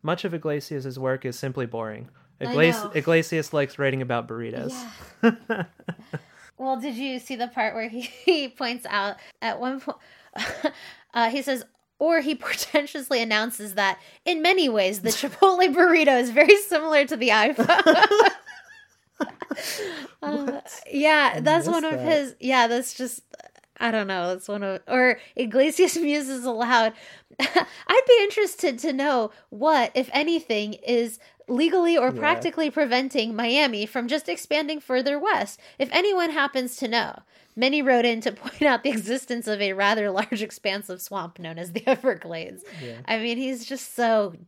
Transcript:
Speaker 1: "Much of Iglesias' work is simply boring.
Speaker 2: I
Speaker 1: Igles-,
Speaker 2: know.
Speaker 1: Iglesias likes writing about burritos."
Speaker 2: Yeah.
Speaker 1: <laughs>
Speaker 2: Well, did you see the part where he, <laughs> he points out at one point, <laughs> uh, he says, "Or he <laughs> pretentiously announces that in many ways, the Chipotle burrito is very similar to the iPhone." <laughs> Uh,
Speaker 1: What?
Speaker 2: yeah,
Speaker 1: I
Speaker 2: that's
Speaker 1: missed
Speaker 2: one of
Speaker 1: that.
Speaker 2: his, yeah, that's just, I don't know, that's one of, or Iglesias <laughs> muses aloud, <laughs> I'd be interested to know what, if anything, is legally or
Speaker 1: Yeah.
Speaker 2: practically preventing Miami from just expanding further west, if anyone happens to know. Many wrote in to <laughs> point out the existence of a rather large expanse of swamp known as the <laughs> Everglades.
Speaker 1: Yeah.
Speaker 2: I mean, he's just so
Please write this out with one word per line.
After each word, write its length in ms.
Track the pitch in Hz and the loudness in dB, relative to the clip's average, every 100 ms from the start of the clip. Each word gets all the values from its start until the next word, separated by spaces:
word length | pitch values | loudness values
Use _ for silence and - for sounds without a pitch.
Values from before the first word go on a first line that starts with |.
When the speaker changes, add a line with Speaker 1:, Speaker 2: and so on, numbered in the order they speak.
Speaker 1:
"Much 220 | 156 175 | -4 -4
of 100 | 190 | -4
Iglesias' 640 | 165 156 147 - 147 135 131 | -6 -4 -6 -6 -8 -8 -4
work 280 | 131 131 131 | -4 -2 -6
is 120 | 120 | -8
simply 280 | 135 131 120 | -8 -6 -6
boring. 420 | 113 110 107 131 _ _ _ | -6 -8 -10 -16 _ _ _
Speaker 2:
I 60 | 123 | -4
Speaker 1:
Igles-, 380 | 139 165 165 208 | 2 4 2 -4
Speaker 2:
know. 60 | |
Speaker 1:
Iglesias 600 | 165 151 165 160 160 147 | -4 2 2 2 -4 -2
likes 260 | 151 139 - | -2 -4 -2
writing 240 | 139 135 | -2 -2
about 240 | 127 120 117 | -4 -4 -6
burritos." 460 | 113 117 123 131 254 240 - - - | -10 -8 -8 -8 -10 -16 -18 -20 0
Speaker 2:
Yeah. 440 | 233 233 - 220 170 | 0 0 -6 -6 -6
Speaker 1:
<laughs> 60 | _ - - - 156 _ _ - _ | _ -16 -16 -12 -14 _ _ -20 _
Speaker 2:
Well, 220 | 262 262 | -6 -4
did 160 | 269 233 | -6 -6
you 240 | 269 254 | -6 -8
see 160 | 247 254 | -10 -8
the 140 | 240 | -6
part 260 | 247 220 226 | -4 -4 -4
where 140 | 226 | -8
he, 100 | 233 | -8
<laughs> 240 | 247 - - | -12 -4 0
he 220 | 330 269 | 2 0
points 380 | - 247 240 - | -6 -6 -6 -4
out 280 | 208 202 190 - _ | -4 -4 -6 -16 _
at 180 | 226 208 | -6 -4
one 220 | 254 269 | -6 -6
point, 160 | 277 - _ - - | -8 -12 _ -20 -18
<laughs> 400 | - - - 294 - - - _ | -10 -8 -6 -6 -6 -20 -20 _
uh, 160 | 233 226 | -2 -2
he 120 | 269 | -2
says, 240 | 269 262 - _ _ _ | -4 -6 -8 _ _ _
"Or 220 | 311 330 | 2 2
he 120 | 277 277 | 0 -6
<laughs> 120 | - | -6
pretentiously 760 | - - 311 285 302 262 254 | -6 -2 -2 -2 -10 -4 -2
announces 540 | 226 214 226 - 208 190 | 0 0 -2 -6 -8 -2
that 240 | 196 - - - | 0 -2 -10 -8
in 180 | - 339 | -4 0
many 280 | 330 370 294 | 2 4 2
ways, 320 | 214 190 202 | 2 0 0
the 80 | 226 | -4
Chipotle 640 | 220 277 - - 359 370 269 | -4 -6 4 4 6 4 6
burrito 420 | 349 330 302 254 | 6 6 6 4
is 120 | 247 | 4
very 240 | 233 330 403 | 4 8 8
similar 440 | 403 339 320 302 285 | 8 -2 2 2 2
to 120 | 302 | 0
the 120 | 240 | 2
iPhone." 1000 | 214 214 285 240 359 370 330 403 415 427 - | 4 4 2 4 6 6 6 6 6 4 4
<laughs> 40 | - - - - _ _ _ _ - - - - - - 403 320 269 _ | -16 -20 -20 -20 _ _ _ _ -10 -10 -12 -10 -8 -8 -8 -10 -14 _
Uh, 220 | 294 294 277 | -6 -6 -6
Speaker 1:
What? 360 | 277 - - - | -8 -12 -20 -8
Speaker 2:
yeah, 420 | 277 302 302 277 - | 0 4 4 4 2
Speaker 1:
I 40 | |
Speaker 2:
that's 280 | 247 320 330 | 2 2 2
Speaker 1:
missed 60 | |
Speaker 2:
one 120 | 339 311 | 0 0
of 140 | 277 | -2
Speaker 1:
that. 60 | 285 | 2
Speaker 2:
his, 240 | 311 277 - | 0 0 -8
yeah, 280 | 247 262 233 | 0 2 4
that's 260 | 240 254 - | 2 -4 -8
just, 260 | 254 - _ - - _ _ - | -10 -10 _ -20 -20 _ _ -4
I 120 | 233 | -2
don't 160 | 220 196 | -2 -2
know, 220 | 190 175 | -4 -4
that's 180 | 185 - | -6 -8
one 160 | 208 | -6
of, 180 | 202 190 - | -6 -8 -4
or 320 | 254 254 233 - - | 2 2 2 -6 -6
Iglesias 600 | 247 233 294 - 359 339 | -2 2 2 4 2 2
<laughs> 40 | |
muses 420 | 302 294 269 262 247 | -2 -2 -4 -6 -6
aloud, 480 | 226 233 240 226 220 - - | -4 2 4 2 -2 -20 -20
<laughs> 240 | _ - | _ -4
I'd 640 | 262 359 - - - 494 523 | 0 0 -2 -10 2 2 8
be 120 | 480 | 6
interested 560 | 403 427 415 - 330 240 | 6 0 -2 0 -2 -2
to 120 | 320 | -4
know 400 | 262 285 254 214 - _ | 0 2 2 0 -6 _
what, 400 | 208 294 302 226 | -2 2 4 2
if 160 | - 262 | 0 -2
anything, 640 | 277 302 330 - 214 208 | -2 0 -2 0 -4 -4
is 460 | 214 - 240 233 - _ _ - | -8 -2 0 0 -8 _ _ -6
legally 500 | 247 320 359 339 330 | 0 2 4 4 4
or 100 | 254 | 2
Speaker 1:
Yeah. 60 | 254 | 0
Speaker 2:
practically 500 | 294 349 330 - 311 | 0 0 -2 -2 -2
preventing 640 | 311 285 247 269 269 226 220 | 0 0 0 0 -2 -4 -4
Miami 500 | 233 262 294 214 214 | 0 2 2 0 -6
from 220 | 269 247 | -6 -4
just 200 | 294 320 | -4 -4
expanding 500 | 339 - 294 294 302 | -8 -2 -2 -2 -6
further 400 | - 254 262 285 | -2 -2 0 -2
west, 400 | 370 330 202 - - _ | 0 -2 -2 -10 -20 _
if 100 | 262 | -2
anyone 400 | - 392 381 339 | 2 2 0 0
happens 440 | 311 277 269 254 - | 0 -2 -2 -6 -6
to 100 | 247 | -2
know. 320 | 233 - - _ _ _ - | -2 -2 -8 _ _ _ -2
Many 260 | 254 294 | 0 0
wrote 240 | 269 247 240 | 2 4 2
in 140 | 226 | 0
to 100 | - | -4
<laughs> 20 | |
point 300 | 214 - - | -8 -14 0
out 200 | 302 240 | 2 2
the 60 | 277 | 0
existence 580 | 220 196 254 - 240 220 | -4 -4 -6 -6 -8 -4
of 140 | 208 | -2
a 120 | 202 | -2
rather 360 | 190 202 220 208 | 0 2 2 0
large 300 | 190 214 220 | -2 -4 -4
expanse 480 | 214 - 202 196 202 | -6 -6 -6 -6 -8
of 120 | 180 | -12
swamp 380 | - 202 170 175 | -10 -10 -10 -12
known 180 | 165 165 | -14 -12
as 140 | 180 | -10
the 120 | 170 | -6
<laughs> 40 | 262 | 0
Everglades. 760 | 262 262 196 170 165 160 185 - 170 | 0 0 -4 -8 -10 -10 -14 -18 -16
Speaker 1:
Yeah. 140 | 123 117 131 | -14 -14 -6
Speaker 2:
I 140 | 220 | -4
mean, 180 | 233 233 | -4 -4
he's 280 | 262 254 233 | -4 -6 -10
just 300 | 262 - - | -12 -10 -2
so 380 | 233 220 202 170 | 2 2 0 -6